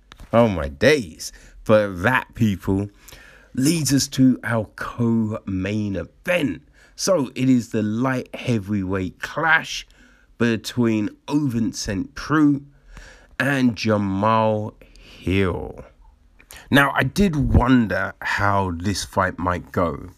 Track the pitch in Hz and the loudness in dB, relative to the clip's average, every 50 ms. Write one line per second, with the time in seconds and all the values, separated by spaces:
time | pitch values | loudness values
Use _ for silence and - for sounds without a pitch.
0 | _ _ - - - - - 117 120 110 95 82 71 71 71 73 104 135 156 143 | _ _ -20 -20 -8 0 4 4 4 4 2 -2 -4 -6 -4 2 4 4 4 2
1 | 107 78 78 - - - - - - - - - - - 110 107 104 101 95 85 | 0 -6 -12 -14 -16 -16 -16 -18 -20 -20 -20 -10 2 4 4 4 4 2 -4 -2
2 | 90 117 127 120 - - - - 113 107 95 87 - - 95 98 101 104 _ - | 0 2 2 2 0 -2 -2 0 0 0 0 -2 -2 -2 0 0 0 -4 _ -18
3 | - - - - - - - - - _ - - 131 151 175 165 147 123 139 131 | -20 -20 -20 -20 -20 -20 -20 -20 -20 _ -4 -2 0 2 2 2 0 2 2 0
4 | 127 - - 135 131 131 123 - - 107 117 113 104 - - - - - - - | 0 0 2 4 4 4 4 2 -2 -4 -2 -2 -4 -6 -10 -12 -12 -10 -6 -2
5 | 120 117 113 113 110 104 110 - - - 98 92 95 98 104 107 104 101 95 85 | 0 0 2 0 0 -2 -4 -6 -6 -6 -4 -4 -2 -2 -2 -2 -4 -4 -4 -6
6 | 82 - _ _ - 170 180 180 151 110 82 71 _ _ _ _ - _ _ - | -8 -10 _ _ -6 -4 -2 -2 -2 -4 -6 -6 _ _ _ _ -20 _ _ -6
7 | - 196 190 160 131 107 - - 127 131 127 123 110 - - 110 107 104 107 117 | -2 0 0 0 0 -4 -4 -2 2 4 4 2 2 -2 -2 -2 -2 0 -2 -2
8 | 131 131 131 127 - - - - - 127 117 110 92 98 107 101 92 90 98 95 | -2 -2 -2 -4 -6 -10 -12 -8 -4 -2 -2 -2 -2 -2 -2 -2 -2 -2 -2 -2
9 | 92 90 - - - - - 147 160 160 156 165 - - - - - _ _ _ | -4 -4 -8 -10 -12 -8 -6 -2 0 2 2 2 0 -4 -10 -12 -12 _ _ _
10 | - - _ _ _ _ _ - 120 117 113 107 - - - 120 120 113 110 107 | -20 -20 _ _ _ _ _ -2 0 0 0 -2 -4 -6 -2 0 0 2 2 0
11 | 104 - - _ - - 147 151 151 135 113 117 110 92 - - - 117 101 92 | -2 -4 -8 _ -8 -2 -2 0 0 0 -2 0 -2 -2 -4 -6 -6 -6 -4 -4
12 | 90 - - - - - 143 156 151 147 143 143 143 - _ _ _ - - - | -6 -8 -10 -12 -4 0 2 4 4 4 4 2 -4 -14 _ _ _ -20 -20 -20
13 | - - - - - _ - - 127 139 143 135 127 123 107 - - 110 107 104 | -20 -20 -20 -20 -20 _ -6 -4 -2 0 0 2 2 2 0 0 0 0 0 0
14 | 101 98 95 98 104 110 113 110 110 110 107 107 107 110 - - - - - - | 0 -2 -2 0 2 2 2 2 2 2 0 -2 -4 -8 -12 -16 -20 -20 -20 -20
15 | - - - - - 87 92 98 98 90 - - - - - - - - _ _ | -20 -20 -18 -8 -4 0 0 2 2 0 -2 -4 -8 -10 -14 -16 -18 -20 _ _
16 | - - _ _ _ _ _ _ - _ - - - - - 143 139 139 - 143 | -20 -20 _ _ _ _ _ _ -20 _ -20 -16 -4 2 4 4 4 4 2 0
17 | 135 131 - 180 202 196 151 147 131 113 107 - 120 123 131 123 117 95 90 95 | -2 0 2 2 2 2 2 0 0 4 4 4 4 6 4 2 2 0 -2 -4
18 | 95 101 - - - - - - 101 101 101 98 98 92 85 82 87 101 95 - | -4 -6 -8 -8 -8 -6 -4 0 0 2 2 2 0 0 -4 -4 -4 -4 -4 -4
19 | - - - 101 92 92 - - 90 90 87 82 69 - - 98 90 82 71 67 | -6 -4 -2 0 0 0 -2 -4 -4 -2 -2 -4 -6 -6 -2 -2 -2 -2 -2 -6
20 | - - - | -12 -16 -8